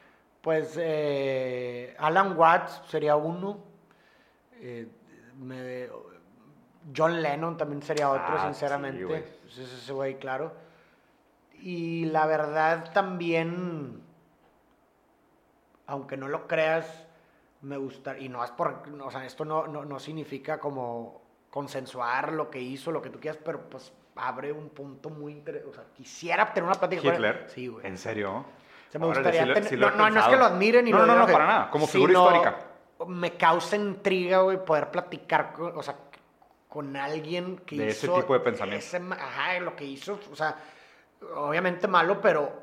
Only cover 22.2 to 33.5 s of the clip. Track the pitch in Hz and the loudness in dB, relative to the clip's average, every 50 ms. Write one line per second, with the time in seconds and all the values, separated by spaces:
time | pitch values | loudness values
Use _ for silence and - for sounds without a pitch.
22.2 | 147 151 160 156 151 156 143 131 127 127 135 131 - 170 160 135 - 131 123 117 | -2 -2 -4 -4 -6 -6 -8 -10 -10 -10 -10 -10 -8 -6 -6 -6 -8 -10 -14 -12
23.2 | - 151 151 156 - 170 151 135 - - - 127 - - - _ _ _ _ - | -10 -10 -10 -8 -8 -10 -10 -10 -12 -16 -18 -18 -18 -20 -20 _ _ _ _ -8
24.2 | 127 127 131 135 139 147 151 156 151 - - 139 139 139 - - - 156 156 151 | -6 -6 -6 -6 -8 -8 -8 -10 -12 -16 -16 -16 -16 -16 -16 -16 -14 -14 -14 -12
25.2 | 147 147 151 147 143 165 147 147 - 139 - 127 - - _ - 127 - - - | -12 -14 -14 -14 -12 -12 -12 -10 -12 -14 -16 -18 -20 -20 _ -20 -20 -20 -16 -10
26.2 | 160 170 170 190 214 - - 190 170 185 190 - 180 170 185 165 143 170 175 143 | -4 0 2 2 2 2 2 0 0 2 2 2 2 0 0 2 2 2 4 4
27.2 | 110 107 - - - - - 127 123 123 113 104 95 98 92 92 - 110 110 107 | 2 2 0 0 -6 -12 -12 -10 -10 -10 -10 -10 -10 -10 -10 -8 -8 -6 -4 -4
28.2 | 101 98 98 123 143 - - - - - - - - - - 151 165 165 135 135 | -4 -4 -4 -6 -8 -12 -16 -20 -20 -20 -20 -20 -16 -12 -6 -2 0 0 2 4
29.2 | 135 180 165 165 160 127 131 - 208 - 131 120 202 202 202 214 214 214 214 220 | 4 4 4 4 4 4 4 2 2 2 2 4 4 4 6 6 6 6 6 6
30.2 | 214 233 254 262 247 208 180 180 202 220 233 247 240 233 196 208 220 220 233 233 | 6 8 8 8 8 6 6 4 4 6 6 6 6 6 6 8 8 8 8 8
31.2 | 233 190 175 151 151 180 185 135 107 - - 147 156 - - 185 - 180 185 185 | 8 8 8 8 6 6 4 4 2 2 0 0 2 4 6 6 8 8 10 10
32.2 | 180 180 175 170 170 - - - - - - - _ _ _ - 170 175 180 175 | 10 10 10 8 6 4 2 -2 -6 -16 -20 -20 _ _ _ -12 -10 -8 -6 -6
33.2 | 175 175 170 - 180 165 | -6 -6 0 4 4 6